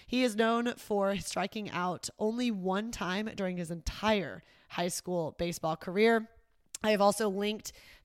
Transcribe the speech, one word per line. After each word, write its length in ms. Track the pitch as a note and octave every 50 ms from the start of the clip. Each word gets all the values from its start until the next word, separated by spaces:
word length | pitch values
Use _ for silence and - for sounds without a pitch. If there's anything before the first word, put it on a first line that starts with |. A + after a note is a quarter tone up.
| -
He 160 | - A#3+ B3+
is 140 | B3+ B3 G3+
known 380 | G#3 A3+ A3+ A#3 A#3 A#3+ A#3+ -
for 400 | - - - G#3+ G3+ G3 G3 G3+
striking 540 | F#3 D#3+ - - - F#3 G3+ - A3 G#3 -
out 380 | - F3 F3+ F3+ E3+ B2 - - - -
only 320 | G#3 G#3+ A3+ A#3+ B3+ A#3+
one 400 | A3 F#3+ F3+ F#3 F#3 G3+ A3 A#3
time 360 | A3+ - F#3+ E3+ F#3 G3+ G#3+ A3 -
during 220 | - G3 F#3 F3+
his 160 | F3 E3+ D#3+
entire 720 | E3+ E3 - - - - - G#3+ A3 G3+ E3+ C3 F#2 - - _ _ _ _ -
high 200 | - - F3 F3+
school 460 | - - - F3+ F3+ F3 D#3+ C#3+ - -
baseball 380 | E3+ F3 E3+ - - D#3+ D#3+
career. 520 | - - F#3 F3 G3+ A3 A3+ A3+ A3 A3 - - - _ _ _ _ _ _ - - -
I 80 | A3
have 100 | G#3+ F#3+
also 260 | G3+ G3+ G3+ - A3 G#3
linked 440 | F#3+ G3+ G3+ G#3 G#3+ G#3 - - - - - - - - _